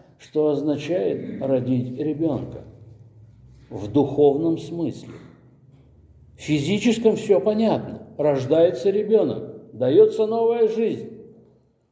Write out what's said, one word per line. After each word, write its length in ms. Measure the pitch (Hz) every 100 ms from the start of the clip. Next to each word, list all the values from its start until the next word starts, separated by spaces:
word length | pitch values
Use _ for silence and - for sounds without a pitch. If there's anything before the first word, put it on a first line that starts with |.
| - _
что 320 | - 151 151
означает 920 | 147 151 143 147 180 196 143 - -
родить 560 | 135 135 123 127 110 -
ребёнка 680 | 151 147 160 131 - - - - - - - - - - - - -
в 200 | 113 101
духовном 680 | 143 135 147 147 139 165 160
смысле. 560 | - 170 151 - - - - - _ _ _ _ _ _ _ - - -
В 60 |
физическом 720 | - 151 139 202 240 214 220 208
всё 240 | - 185
понятно. 680 | 214 214 220 139 - - - -
Рождается 720 | 147 135 123 160 175 180 202
ребёнок, 840 | 202 208 214 156 107 - - -
даётся 560 | - 127 - - - 214
новая 400 | 226 226 233 220
жизнь. 420 | 220 226 147 - - - - - _ _ _ _